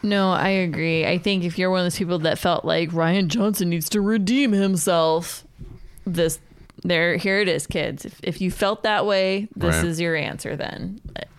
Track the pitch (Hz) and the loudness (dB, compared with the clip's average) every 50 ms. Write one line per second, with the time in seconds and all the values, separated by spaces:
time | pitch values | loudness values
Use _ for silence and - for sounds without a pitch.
0 | - 208 202 202 190 190 180 - - 190 196 190 185 175 147 160 160 165 165 160 | -2 0 2 2 2 2 2 2 2 2 2 2 0 0 -2 -2 -2 0 0 0
1 | 160 - 175 180 - 208 202 190 175 175 165 - 185 185 185 185 180 175 170 - | 0 0 0 0 0 0 0 0 0 -2 -2 0 0 2 2 2 0 0 -2 -2
2 | 190 165 180 170 156 160 - - - 185 170 - - - 165 165 170 156 170 165 | -2 -2 0 0 0 0 0 2 2 0 0 0 0 0 0 0 0 0 0 0
3 | 165 165 180 196 196 156 175 233 196 214 208 - 190 175 170 170 151 - - 208 | 2 2 4 2 2 2 0 0 0 0 0 0 0 0 0 -2 -2 -2 0 0
4 | 196 202 220 226 196 180 247 269 285 247 208 196 196 196 190 175 - - 175 165 | 2 2 2 2 2 2 2 2 2 4 4 2 2 2 2 2 2 2 4 4
5 | 160 160 160 165 170 - - - - - - - - - - - - - - - | 4 4 2 2 0 -4 -10 -12 -16 -18 -20 -18 -16 -16 -16 -16 -18 -18 -20 -10
6 | - 196 175 165 170 165 156 - - - - - - - - - - 180 175 165 | -8 -4 0 0 0 0 0 -4 -10 -18 -20 -20 -20 -20 -14 -6 -2 0 2 2
7 | 165 175 170 170 - 196 190 196 208 185 160 147 - - - 180 143 - - - | 2 2 2 0 0 0 2 2 2 2 0 -2 -2 -4 -2 -2 -2 -2 -4 -8
8 | - - - - - - 160 - 190 180 - - 208 196 214 208 - 220 214 202 | -10 -14 -14 -8 -6 -6 -4 -2 -2 -2 -2 0 0 0 0 0 0 0 0 0
9 | - 208 202 190 190 190 190 196 208 214 - - - 170 160 160 - 170 165 160 | 2 2 2 2 2 2 0 -2 -4 -6 -6 -2 0 2 2 2 2 0 0 0
10 | 170 170 165 156 147 - - - - - - - - - - - - 185 196 226 | 0 0 0 0 -2 -4 -6 -8 -8 -8 -6 -6 -6 -8 -8 -8 -8 -8 -10 -10
11 | - - - - - - - | -12 -14 -12 -12 -12 -14 -10